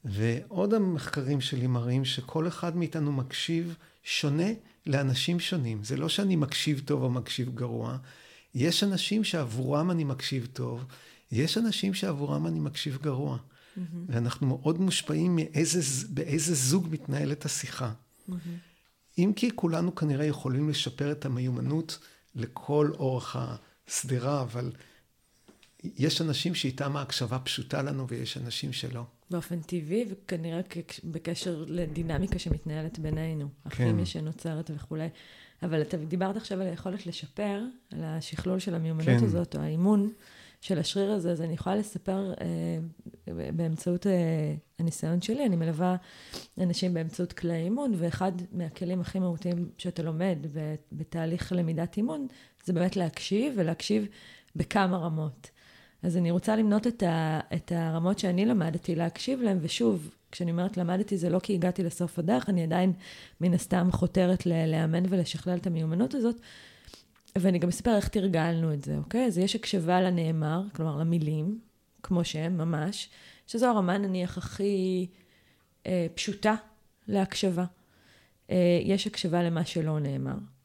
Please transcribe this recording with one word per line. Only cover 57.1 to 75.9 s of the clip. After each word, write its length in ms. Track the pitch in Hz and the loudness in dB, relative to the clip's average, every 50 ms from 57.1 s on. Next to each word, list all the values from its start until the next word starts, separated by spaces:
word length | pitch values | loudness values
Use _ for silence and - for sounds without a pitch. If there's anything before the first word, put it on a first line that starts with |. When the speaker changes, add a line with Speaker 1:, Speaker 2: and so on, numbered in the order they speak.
| 165 165 160 156 156 156 - - - | 2 2 2 2 0 -2 -2 -2 -4
Speaker 2:
את 160 | 160 - - 175 | -4 -2 -2 -2
הרמות 440 | 170 165 160 160 165 170 185 202 - | 0 0 0 0 2 2 2 2 2
שאני 260 | - 185 175 180 202 | 0 2 2 4 4
למדתי 500 | 226 247 202 165 165 160 175 - - 170 | 4 4 2 2 2 -2 -2 -2 -2 0
להקשיב 460 | 156 170 165 - - - 247 269 254 | 0 0 -2 -2 -4 -2 -2 0 2
להם, 160 | 240 214 190 180 | 2 2 2 2
ושוב, 480 | 151 165 - - 233 226 202 170 151 165 - _ _ _ | 0 -2 0 2 4 4 2 2 -2 -10 -16 _ _ _
כשאני 200 | - - 180 170 | -8 -4 -2 0
אומרת 260 | 165 170 180 190 - | 0 0 0 0 0
למדתי, 400 | 185 175 170 180 190 214 - 202 | 0 0 0 2 0 0 0 0
זה 120 | 185 165 175 | 0 2 2
לא 100 | 165 185 | 2 2
כי 140 | - - 202 | 2 2 0
הגעתי 300 | 175 165 180 175 - 185 | 2 2 2 2 0 -2
לסוף 360 | 165 - - 180 165 - - | -2 0 -2 -4 -2 -2 -2
הדרך, 300 | 165 165 226 254 - - | 2 2 2 2 2 2
אני 140 | 196 175 165 | 2 2 2
עדיין 300 | 160 165 180 185 190 175 - - - - - - - - _ | 2 2 4 4 4 2 0 -6 -18 -18 -18 -20 -20 -6 _
מן 120 | 165 180 175 | 2 4 4
הסתם 360 | - - - 185 180 175 180 | 2 2 2 2 4 4 4
חותרת 540 | 175 - 180 175 - 190 180 180 180 170 - | 4 4 2 2 4 4 6 6 4 4 4
ל-, 260 | 175 170 165 160 160 | 2 2 4 4 4
לאמן 320 | 156 160 160 156 160 165 180 185 | 2 2 2 2 2 2 2 2
ולשכלל 480 | 190 185 165 - - - - 180 180 | 2 2 2 0 -4 -4 -2 0 -2
את 100 | 175 - | 0 0
המיומנות 460 | 185 170 160 160 160 160 175 233 262 - | 0 0 0 0 0 2 2 2 2 2
הזאת, 220 | 277 226 233 233 233 - - - - - - - - - - - - _ _ _ _ _ - - | 2 2 2 0 0 -8 -20 -20 -20 -20 -20 -20 -20 -20 -20 -20 -20 _ _ _ _ _ -2 0
ואני 240 | 196 175 190 180 170 | 4 4 4 4 4
גם 100 | 170 175 | 2 2
אספר 260 | 170 - - 226 226 | 0 2 2 4 4
איך 120 | 202 196 | 4 4
תרגלנו 640 | - - 220 185 196 175 165 156 165 170 165 165 160 151 | 2 0 2 2 4 2 2 2 2 2 2 2 2 0
את 100 | 143 139 | 0 -2
זה, 140 | 143 147 | -2 -2
אוקיי? 280 | 147 147 160 - 233 254 | -2 -2 -2 0 2 2
אז 120 | 240 175 | 2 2
יש 180 | 175 185 196 - | 2 2 2 0
הקשבה 460 | 226 - - - 190 160 165 180 180 | -2 -2 0 -2 0 2 4 4 4
לנאמר, 640 | 185 180 180 170 165 160 165 160 156 151 160 175 196 208 - | 6 4 4 2 2 2 2 2 2 0 0 0 -2 -4 -4
כלומר 220 | - 160 160 143 | -2 -2 -2 0
למילים, 640 | 147 160 165 170 170 156 151 156 151 151 180 214 226 - _ _ _ _ _ _ - - | 0 2 2 2 2 2 0 0 0 0 -2 -4 -6 -10 _ _ _ _ _ _ -16 -2
כמו 220 | - 185 175 170 | 0 2 2 2
שהם, 320 | - - 156 156 170 185 | 0 -2 -4 -2 0 0
ממש, 520 | 170 160 165 165 151 156 185 208 - - - - - - - - - _ | 0 0 0 0 0 -2 -2 -4 -6 -10 -12 -16 -20 -20 -20 -20 -20 _
שזו 200 | - - 226 254 | -6 0 2 4
הרמה 300 | 247 233 214 185 175 185 | 4 4 4 4 4 2
נניח 400 | 202 202 196 185 185 175 180 - | 2 0 0 0 0 -2 -2 -4
הכי, 720 | 175 - - - - 196 202 202 190 185 185 185 180 180 180 - - - _ _ _ _ _ _ _ _ _ _ _ _ | -8 -10 -10 -4 -2 0 0 2 2 2 0 0 0 -2 -4 -8 -20 -20 _ _ _ _ _ _ _ _ _ _ _ _
אה, 220 | - | 0